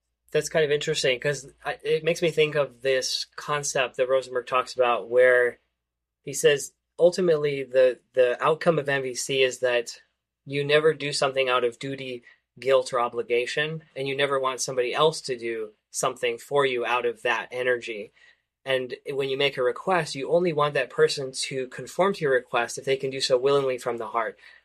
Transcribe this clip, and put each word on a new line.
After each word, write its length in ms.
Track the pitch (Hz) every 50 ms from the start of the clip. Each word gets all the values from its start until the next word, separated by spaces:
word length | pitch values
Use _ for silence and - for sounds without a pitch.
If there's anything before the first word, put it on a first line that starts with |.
| _ _ _ _ _ _
that's 160 | - 151 147 -
kind 160 | - 165 156
of 80 | 139
interesting 480 | 147 147 143 160 156 - - 139 127 120
'cause 320 | - 147 143 127 139 - - _ -
I, 120 | - - - -
it 200 | 151 156 160 151
makes 160 | 170 170 -
me 100 | 175 165
think 240 | 156 156 151 151 147
of 260 | 151 139 123 120 120
this 440 | - 135 131 131 127 - - - - - _
concept 640 | - - - 147 147 143 - - 151 127 120 - -
that 100 | 131 123
Rosenberg 400 | 131 131 123 123 127 123 120 -
talks 260 | 131 127 123 - -
about 360 | - 123 120 120 110 95 117
where 500 | 120 123 127 127 123 123 123 120 120 - _ _ _ _ _ _ _ _ _ _ _ _
he 100 | _ 147
says, 400 | 135 - - 156 147 135 - - - _ _ _ _ -
ultimately, 680 | 160 180 175 196 185 175 160 147 147 147 139 139 135
the, 360 | 120 123 135 127 127 120 - _ _ _
the 280 | 127 127 123 120 -
outcome 380 | 127 147 160 156 - 175 165 151
of 80 | 135 139
M 140 | 139 139
V 120 | 131 131 120
C 280 | - - - 139 135
is 180 | 131 127 127 -
that 400 | 127 123 120 120 117 - - - _ _ _ _ _ _ _ _ _
you 180 | 139 139 143 143
never 300 | 143 147 151 151 160 147
do 180 | 131 143 147
something 380 | 139 - 147 135 135 135 131 131
out 160 | 123 127 123
of 140 | 120 117 -
duty, 440 | - 139 135 131 135 131 127 120 - - _ _ _ _ _ 123
guilt, 360 | 120 131 135 131 127 - 135
or 80 | 123
obligation, 840 | 117 120 117 120 110 - 120 120 123 - - 151 151 156 160 160 - _ _
and 140 | 135 135 139
you 80 | 135
never 240 | 135 143 139 139 135
want 220 | 131 131 131 120
somebody 320 | - - 135 127 123 123 -
else 260 | 123 151 160 156 -
to 160 | - - 131 117
do 340 | 117 117 113 113 110 107 - _ _ _
something 480 | - - - 131 123 - - 120 117 117
for 280 | - - 139 143 139
you 200 | 135 127 120 120
out 200 | 110 120 123 120
of 180 | 120 113 - -
that 260 | 123 117 110 98 -
energy. 600 | 120 123 127 127 123 120 117 117 113 104 101 - _ _ _ _ _ _ _ _ _ _ _
And 320 | 135 131 127 127 127 135 - _ -
when 180 | 143 135 139 135
you 100 | 135 135
make 200 | 143 143 135 139
a 60 | 123
request, 520 | 123 120 - - 185 190 170 160 - -
you 160 | 139 131 -
only 220 | 156 175 180 180 156
want 220 | 147 151 147 139
that 140 | 143 127 -
person 440 | - - 156 151 - 147 135 131 - - - -
to 200 | 143 131 131 127
conform 460 | - - 131 120 - - 180 196 190
to 80 | -
your 120 | 165 139 131
request 440 | 123 - - - 123 117 117 - -
if 80 | -
they 100 | 139 135
can 140 | 135 - 135
do 100 | 131 135
so 180 | 135 - 135 123
willingly 400 | 127 139 143 143 135 131 127 117
from 200 | - 127 117 117
the 100 | 113 104
heart. 320 | - 117 113 104 - - - - - -